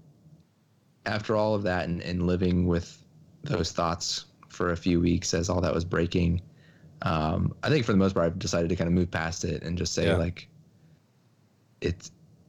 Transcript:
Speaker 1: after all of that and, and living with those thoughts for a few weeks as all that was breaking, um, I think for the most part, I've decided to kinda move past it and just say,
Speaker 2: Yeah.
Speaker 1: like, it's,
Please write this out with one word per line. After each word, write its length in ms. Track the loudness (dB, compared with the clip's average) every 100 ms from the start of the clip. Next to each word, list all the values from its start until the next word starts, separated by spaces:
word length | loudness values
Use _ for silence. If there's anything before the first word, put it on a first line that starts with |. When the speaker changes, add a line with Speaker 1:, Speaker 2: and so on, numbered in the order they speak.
| -20 -20 -20 -20 _ _ _ _ _ _ -4
Speaker 1:
after 300 | -4 0 2
all 180 | 2 2
of 80 |
that 240 | 2 0 0
and, 140 | -4
and 260 | -4 0 2
living 400 | 2 4 4 4
with 340 | 2 -2 -10 -20 -20 -20 -14
those 280 | -4 -2 -2
thoughts 540 | 0 -2 -2 -4 -6 -8 _ -18
for 220 | -4 -2
a 60 | 0
few 220 | 2 2
weeks 340 | 4 2 0
as 160 | -2 0
all 120 | 0
that 120 | 0
was 120 | 0 0
breaking, 560 | 0 0 2 2 0 -4 -16 -20 -20 -20 -8
um, 520 | -2 0 0 0 -2 -2
I 60 | 0
think 160 | 0 2
for 80 |
the 40 | 2
most 160 | 2 2
part, 100 | 0
I've 120 | 0
decided 300 | -2 0 0
to 80 | 0
kinda 160 | 0
move 180 | 2 2
past 360 | -2 -4 -4 -4
it 180 | -6
and 140 | -6 -4
just 160 | -4
say, 140 | 0 0
Speaker 2:
Yeah. 100 | 2
Speaker 1:
like, 320 | 0 -4 -14 -20 -20 _ -20 -20 _ _ _ _ _ _ _ _
it's, 320 | -4 -4 -8 -20 -20 -20